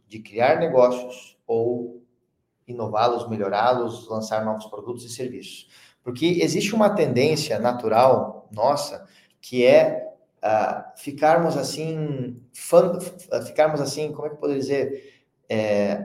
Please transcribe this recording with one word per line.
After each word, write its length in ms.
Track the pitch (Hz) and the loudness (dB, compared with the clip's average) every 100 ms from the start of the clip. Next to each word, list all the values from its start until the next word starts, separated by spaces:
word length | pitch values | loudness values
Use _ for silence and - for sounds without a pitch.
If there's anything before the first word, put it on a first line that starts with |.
| _ | _
de 140 | 107 | -20
criar 380 | - 104 127 165 | -10 0 2 2
negócios 800 | 165 127 123 123 - - - _ - | 2 4 4 2 -8 -16 -20 _ -4
ou 560 | 113 117 120 - - _ _ _ _ _ _ - | -2 0 -4 -8 -14 _ _ _ _ _ _ -14
inová-los, 640 | 120 107 107 120 117 95 | -8 -4 0 0 0 -4
melhorá-los, 800 | 104 98 101 120 127 113 - - | -4 -2 0 2 0 -2 -8 -8
lançar 360 | 110 110 110 | -8 -4 -4
novos 220 | 110 107 - | -4 -6 -10
produtos 380 | 107 110 120 | -14 -12 -12
e 40 | 113 | -12
serviços. 600 | - 127 95 - - - - - _ | -10 -10 -12 -16 -20 -20 -20 -20 _
Porque 360 | - 123 165 170 | -12 -2 0 2
existe 320 | 156 151 - | 0 0 0
uma 160 | 226 208 | 2 2
tendência 680 | - 143 123 147 151 - 107 | 2 0 2 2 0 -2 -2
natural 880 | 120 120 110 110 131 110 - - - | -2 -2 2 6 6 6 0 -10 -12
nossa, 540 | 104 123 143 - 98 - _ _ _ | -2 0 0 -4 -12 -18 _ _ _
que 240 | - 123 | -6 2
é, 480 | 123 151 156 - - - _ _ | 6 6 6 0 -10 -18 _ _
ah, 500 | 104 107 92 - - - | -2 0 0 -4 -10 -16
ficarmos 600 | 143 135 151 170 165 143 | -14 0 4 4 2 -2
assim, 840 | 127 147 160 160 151 135 120 - - | -4 -6 -6 -4 -6 -6 -8 -12 -18
fan-, 460 | - - 170 185 180 - - - | -18 2 4 4 0 -8 -14 -6
ah, 100 | - | -6
ficarmos 380 | - - 151 147 | -2 0 2 0
assim, 320 | 135 156 151 | -4 -4 -6
como 140 | 135 151 | -6 -10
é 40 | |
que 60 | 151 | -6
eu 40 | |
poderia 220 | 147 139 | -4 -2
dizer? 560 | 127 139 - - - _ _ _ - | -2 -2 -2 -6 -14 _ _ _ -6
É, 560 | 110 107 104 101 - | -2 0 2 0 -2